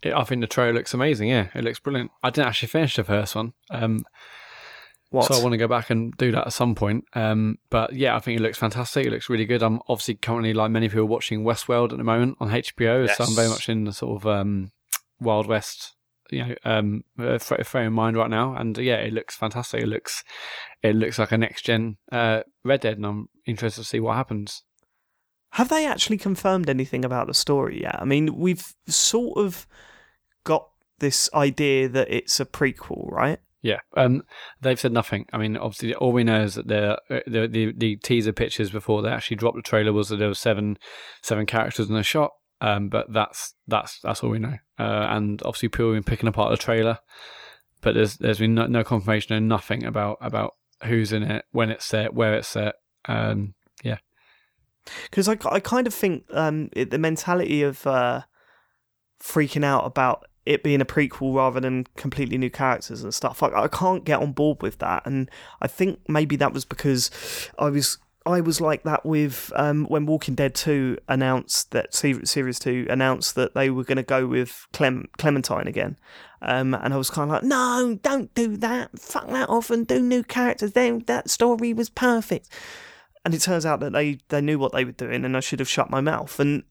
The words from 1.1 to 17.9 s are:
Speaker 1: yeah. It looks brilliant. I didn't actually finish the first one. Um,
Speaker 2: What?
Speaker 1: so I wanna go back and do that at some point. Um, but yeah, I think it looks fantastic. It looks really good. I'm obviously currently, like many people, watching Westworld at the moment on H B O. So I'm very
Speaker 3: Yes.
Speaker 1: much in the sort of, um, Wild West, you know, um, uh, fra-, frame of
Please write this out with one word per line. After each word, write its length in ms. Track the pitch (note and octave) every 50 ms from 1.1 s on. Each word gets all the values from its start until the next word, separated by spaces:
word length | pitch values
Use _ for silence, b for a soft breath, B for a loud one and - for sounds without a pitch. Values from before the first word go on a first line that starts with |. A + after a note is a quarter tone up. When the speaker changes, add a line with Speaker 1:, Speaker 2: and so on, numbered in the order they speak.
| C#3+ G#2+ G#2 A2+
Speaker 1:
yeah. 180 | C3 A#2 G2 F#2 -
It 80 | B2+
looks 160 | A#2+ A#2 A#2 -
brilliant. 320 | - C#3 C#3 B2+ A#2+ - _ _ -
I 60 | B2+
didn't 180 | A#2 D3 C#3+ C3
actually 180 | A2+ - A#2+
finish 300 | A2 - D#3+ D#3+ C3 -
the 80 | - G2
first 320 | G#2 G#2 G#2 G#2 - -
one. 160 | G#2+ A2 A#2+ - _ _ -
Um, 340 | G3+ - A2+ A2+ A2 G#2+ - - B B B B B B B B B B B B B B B B B B B _
Speaker 2:
What? 160 | - C3 A#2+
Speaker 1:
so 80 | - C#3 B2
I 40 | A#2+
wanna 140 | B2 A#2 A2
go 100 | A#2 A2+
back 220 | A#2+ A#2 A2+ -
and 220 | A#2+ A2+ A2+ A#2 -
do 160 | - B2+ B2
that 160 | G#2+ - - -
at 40 |
some 220 | - - B2 A#2+ A2
point. 300 | - A2 G2+ G#2+ B2 - _ -
Um, 440 | B2 A2 A2 G#2+ A2 A2 G#2+ A2 - _ -
but 220 | - A2+ A2+ -
yeah, 240 | C3+ B2+ C3+ B2+ A2+
I 20 | A2+
think 220 | - B2 A#2 A2+
it 20 |
looks 160 | A2 A2 G2+ -
fantastic. 480 | A#2+ A2 G2+ A#2+ B2 - - C#3+ C3+
It 40 | A#2+
looks 180 | A2+ - - -
really 160 | B2 A2 A2
good. 180 | G#2 B2 A#2
I'm 160 | A2+ A2 A2 A#2 - -
obviously 280 | B2 G#2+ - - A2
currently, 380 | - - A#2+ A#2 A#2 A2+ A2 A2
like 180 | A2 G#2+ A2
many 160 | A2+ A2+ A2+ G#2+
people, 160 | G#2 A2 A2
watching 400 | G#2+ A2+ A#2 - - A2 G#2+ G#2+
Westworld 480 | A2+ A#2 - - - B2 A#2+ A#2+ A#2+
at 60 | C3 B2+
the 60 | A#2+
moment 320 | A2+ A2+ A#2 B2 C3 C#3 -
on 120 | - G#2
H 220 | A2 A#2+ - - -
B 140 | - A#2+ A2+
O. 180 | A#2 C3 B2+
So 160 | A2 G2+ -
I'm 120 | A#2+ - A2
very 100 | A2+ A#2
Speaker 3:
Yes. 80 | A2+ A2+
Speaker 1:
much 120 | - - -
in 160 | A2+ A2 G#2+
the 80 | G#2
sort 280 | G2+ - - A#2+ A2+ G2+
of, 60 | G2+
um, 460 | G#2+ G#2 G2+ G2 G2+ G2+ G2 F#2+ G2+ - _ _ - - - _ _ _ -
Wild 260 | B2 A#2 G#2+ G#2+ G#2+
West, 480 | G2+ A2+ G#2+ - - - - - - - _ _ _ _ _ _ -
you 160 | - C3 B2
know, 80 | B2 B2 - -
um, 400 | - A2+ A2 G#2 G#2 G#2 G#2+ - _ _
uh, 220 | - A#2+ B2 B2 A#2
fra-, 240 | - - - -
frame 240 | - - - C3 A#2
of 60 | A2+